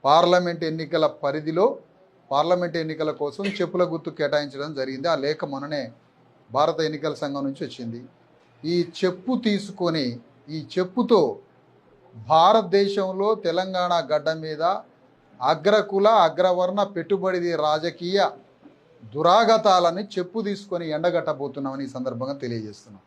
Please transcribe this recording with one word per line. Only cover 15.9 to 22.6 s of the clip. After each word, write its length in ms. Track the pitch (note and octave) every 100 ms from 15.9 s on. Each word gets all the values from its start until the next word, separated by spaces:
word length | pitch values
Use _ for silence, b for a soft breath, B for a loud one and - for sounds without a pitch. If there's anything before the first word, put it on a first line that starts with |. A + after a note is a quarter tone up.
| G3 G#3 A3 E3
అగ్రవర్ణ 540 | E3 F#3 F3+ F3+ G3 G3
పెట్టుబడిది 560 | F#3+ D#3+ G3 F#3 F#3 F3 E3 D3+
రాజకీయ 600 | D#3 E3 - F3 G3 E3 - _ _ - _ _ _ A2
దురాగతాలని 880 | C3 D#3+ G3+ A3+ A3+ G#3 F#3 E3+ F3+ G3+
చెప్పు 240 | F#3+ F3 A3+ G#3
తీసుకొని 380 | G3 - F3 E3 D3+
ఎండగట్టబోతున్నామని 840 | F3 E3+ D#3+ C#3+ C#3 C#3+ C#3 C3+ C3
ఈ 20 |
సందర్భంగా 400 | B2 B2+ A#2 C3 C#3
తెలియజేస్తున్నాం. 580 | B2 A#2